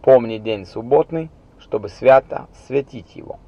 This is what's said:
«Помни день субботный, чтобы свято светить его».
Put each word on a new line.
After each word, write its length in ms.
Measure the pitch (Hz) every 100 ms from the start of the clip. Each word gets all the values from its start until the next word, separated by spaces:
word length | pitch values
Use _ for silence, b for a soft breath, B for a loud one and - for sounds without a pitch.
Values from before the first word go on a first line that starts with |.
«Помни 360 | - 131 117 113
день 280 | 110 107 90
субботный, 640 | - 117 147 160 165 160 - _ _
чтобы 300 | _ 113 104
свято 580 | - 127 131 - - - _ _
светить 500 | 135 139 123 82 -
его». 200 | - -